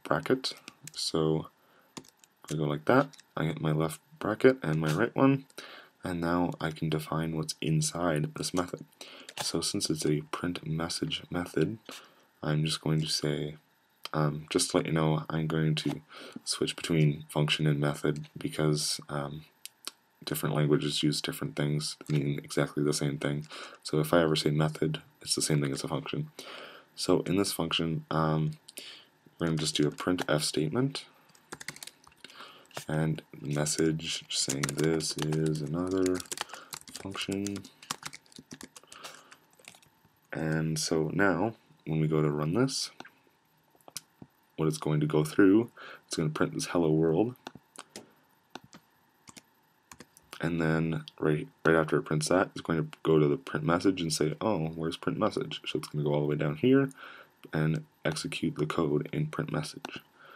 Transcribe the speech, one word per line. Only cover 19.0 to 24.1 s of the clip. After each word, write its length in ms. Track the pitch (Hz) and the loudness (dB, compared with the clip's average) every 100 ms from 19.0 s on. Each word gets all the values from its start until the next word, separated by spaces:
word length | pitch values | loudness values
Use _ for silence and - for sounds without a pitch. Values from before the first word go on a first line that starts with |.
| - | -6
um, 360 | 73 71 76 - _ - _ - - _ _ | -6 -6 -10 -16 _ -20 _ -18 -18 _ _
different 320 | - 76 - - | -8 -4 0 2
languages 480 | 73 73 73 - | 4 4 2 0
use 160 | 76 71 | 0 0
different 340 | - 76 71 | -2 -4 -4
things 420 | - 73 76 76 - | -2 0 0 -2 -8
to 80 | - | -2
mean 280 | 76 71 71 | 0 0 -2
exactly 400 | - - 73 - | -4 -2 0 2
the 100 | 73 | 2
same 260 | 76 73 71 | 2 0 0
thing. 280 | 73 71 76 - - - | -2 -2 -6 -12 -16 -16
So 160 | - 78 | -2 0
if 120 | 78 | 4